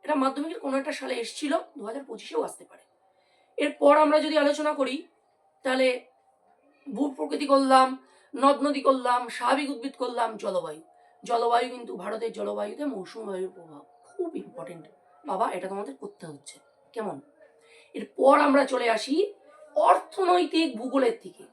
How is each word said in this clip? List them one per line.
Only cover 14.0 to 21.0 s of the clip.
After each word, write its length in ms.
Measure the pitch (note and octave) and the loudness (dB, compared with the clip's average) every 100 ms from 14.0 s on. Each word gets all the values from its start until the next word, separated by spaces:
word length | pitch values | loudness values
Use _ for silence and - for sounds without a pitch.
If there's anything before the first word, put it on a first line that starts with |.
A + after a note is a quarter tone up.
| _ | _
খুব 200 | - E4+ D#4+ | -8 -8 -6
ইম্পর্টেন্ট 400 | - - F3 F3 - _ _ _ D4 | -14 -14 -16 -16 -20 _ _ _ -8
বাবা, 160 | F#3+ A#3+ F#3 | -2 -2 -2
এটা 120 | F#3+ | -8
তোমাদের 220 | G3 G#3+ C4+ | -8 -10 -12
করতে 240 | G3+ - E3 | -16 -16 -18
হচ্ছে। 240 | C#3+ - - _ _ _ | -18 -20 -20 _ _ _
কেমন? 240 | - G#3+ C#3+ - _ - _ _ - _ - | -8 -8 -8 -14 _ -20 _ _ -20 _ -12
এরপর 400 | G#3 - C4 D4 D4 | -12 4 8 8 6
আমরা 160 | C#4 C4+ | 4 4
চলে 160 | C4 A#3+ A3 | 0 0 0
আসি 200 | C4+ D4+ G4+ - _ - - - E4+ | 0 0 0 -4 _ -20 -6 2 6
অর্থনৈতিক 800 | F4+ - - F#4 F4+ D#4+ E4+ D#4+ A#3 | 4 2 -2 2 2 2 0 0 -2
ভূগোলের 360 | B3+ C4+ | -2 2